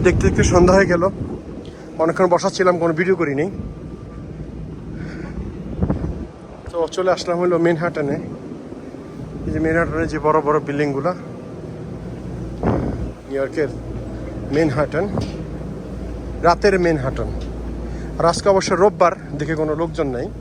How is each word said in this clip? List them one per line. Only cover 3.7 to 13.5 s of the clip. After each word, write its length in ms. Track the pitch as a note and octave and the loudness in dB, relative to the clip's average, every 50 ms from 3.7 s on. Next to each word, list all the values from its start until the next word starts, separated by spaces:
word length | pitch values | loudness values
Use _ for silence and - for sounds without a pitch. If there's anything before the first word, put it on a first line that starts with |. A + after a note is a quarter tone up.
| - - - - - - - - - - - - - - - - - - - - - - - - - - - - - - - - - - - - - - - - - - - - - - - - - - - - - - - - - - - - | -10 -10 -12 -12 -12 -12 -14 -14 -14 -14 -12 -12 -12 -12 -12 -12 -12 -12 -12 -12 -12 -12 -12 -12 -10 -10 -10 -10 -10 -10 -10 -10 -8 -8 -8 -8 -8 -10 -10 -10 -2 -2 0 0 0 -2 -2 -4 -4 -6 -8 -10 -12 -16 -18 -18 -18 -16 -16 -8
তো 60 | - F3 E3 D3+ - | -2 0 0 0 0
চলে 140 | - F#3 F#3 F3 | 0 4 4 4
আসলাম 200 | D#3 - F3+ F3 E3+ F3+ | 2 2 -2 0 2 4
হলো 140 | F3+ F3 E3 E3+ | 4 4 4 4
ম্যানহাটনে। 520 | E3+ E3+ D#3 E3+ F3 - D#3+ D3+ C#3 C#3+ D#3+ - - - - - - - - - - - - - - - - - - - - - - - - - | 4 4 4 0 -2 -2 0 -2 0 -2 -2 -4 -8 -10 -10 -10 -12 -12 -12 -12 -14 -14 -14 -14 -14 -14 -14 -14 -14 -12 -12 -12 -10 -10 -8 -4
এই 40 | - D#3 | -4 -2
যে 40 | D#3 D#3 | 0 2
ম্যানহাটনের 440 | D#3+ D#3+ E3 E3+ D#3+ D3+ D#3 E3 E3 E3 | 2 2 2 2 0 0 -2 -2 -2 -2
যে 60 | D#3 C#3+ | 0 2
বড় 120 | D3+ D#3 D#3 D3+ | 4 4 4 4
বড় 120 | C#3+ D3+ D3+ C#3+ | 4 2 2 2
বিল্ডিংগুলা, 460 | D3 C#3+ C#3+ D3+ C#3+ C#3 C3+ C#3 E3+ F3+ - - - - - - - - - - - - - - - - - - - - - - - - - - - - - - - - - - - - - - - - - - - | 0 -2 0 0 0 0 0 0 -2 -2 -2 -8 -12 -12 -12 -12 -12 -14 -12 -12 -12 -12 -12 -10 -10 -10 -10 -10 -10 -10 -10 -10 -10 -8 -8 -8 -8 -8 -2 0 0 0 2 0 -2 -2 -4 -4 -6 -6 -10 -12 -6
নিউ 80 | C3+ C3+ | -4 -2
ইয়র্কের 320 | C#3 C#3+ | -2 -2